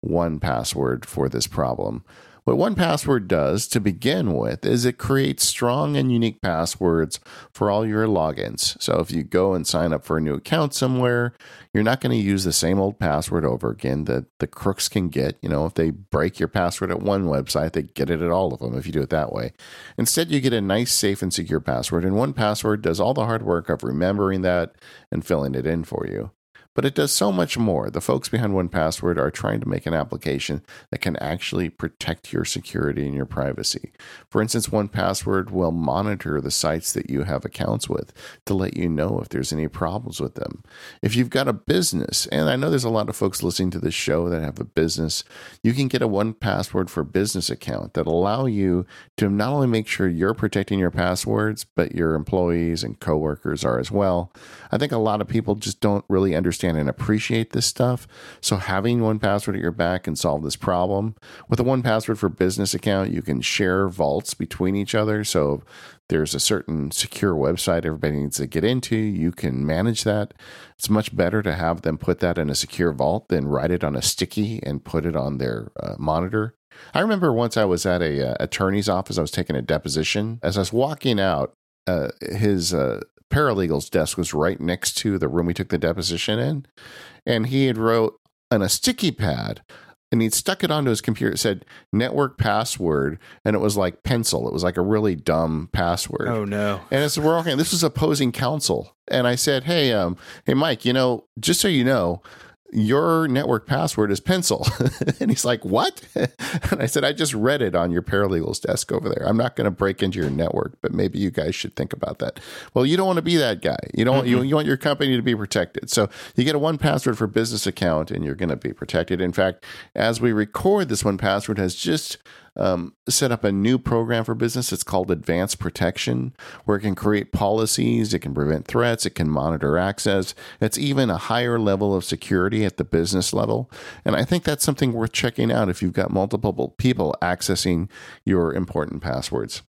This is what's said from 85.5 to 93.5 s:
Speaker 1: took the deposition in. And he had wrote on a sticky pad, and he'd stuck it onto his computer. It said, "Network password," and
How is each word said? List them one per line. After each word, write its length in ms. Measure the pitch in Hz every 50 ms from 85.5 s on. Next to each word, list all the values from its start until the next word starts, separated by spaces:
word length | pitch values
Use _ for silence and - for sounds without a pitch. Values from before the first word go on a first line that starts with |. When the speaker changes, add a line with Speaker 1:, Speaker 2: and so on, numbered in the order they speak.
| 87
Speaker 1:
took 140 | - 92 -
the 100 | - 87
deposition 600 | - 82 82 82 82 82 85 82 - - 107 117
in. 260 | 120 139 160 143 135 _ _ - - - - - - - - - _
And 220 | - 120 113 110
he 200 | 123 131 135 135
had 120 | 131 120 110
wrote 380 | 113 113 113 117 113 110 - _ _ _ _ _ _ _
on 100 | 123 107
a 80 | 98 90
sticky 440 | - - - 262 240 - - 165 123
pad, 500 | - 104 90 69 60 55 52 55 - _ _ - - - - - _ _ _
and 100 | - 120
he'd 140 | 113 113 -
stuck 300 | - - - 190 - -
it 80 | 165 156
onto 180 | 151 143 131
his 100 | 113 104
computer. 340 | - - 110 - 123 113 -
It 40 | -
said, 260 | - 117 98 90 - _ - - - _ -
"Network 460 | 104 117 127 - 143 143 127 131 -
password," 800 | - 113 101 107 113 - - - 90 85 78 71 69 71 78 92 - - - - _
and 100 | 113